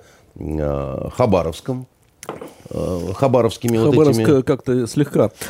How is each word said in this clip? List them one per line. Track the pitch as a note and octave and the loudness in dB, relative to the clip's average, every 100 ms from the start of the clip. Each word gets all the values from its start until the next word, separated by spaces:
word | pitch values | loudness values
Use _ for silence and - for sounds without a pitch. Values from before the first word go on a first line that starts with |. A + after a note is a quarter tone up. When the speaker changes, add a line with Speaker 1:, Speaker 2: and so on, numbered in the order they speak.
| - _ _ - | -10 _ _ -12
Speaker 1:
э, | D#2 D#2 D2 C#2 C2+ C2+ - - | -6 -4 -2 -4 -6 -8 -6 0
Хабаровском, | B2 F#2+ E2 E2+ - B2+ B2+ _ _ _ - - - - - | 2 2 0 -6 -8 -10 -12 _ _ _ -14 -14 -16 -20 -12
э, | G1+ D#2+ F2+ F2 G2 | -6 -4 -4 -6 -2
хабаровскими | C3+ B2 A2+ - A#2+ A2+ | 2 4 2 -2 -2 2
вот | A2+ | 4
Speaker 2:
Хабаровск | C#3+ D3+ A2+ | 4 4 4
Speaker 1:
этими | A2 C3+ | 4 2
Speaker 2:
как-то | C3 C3+ - B2+ A2+ | 2 -2 0 -2 -2
слегка | - D3 - G#2+ - - | -2 0 2 0 0 -14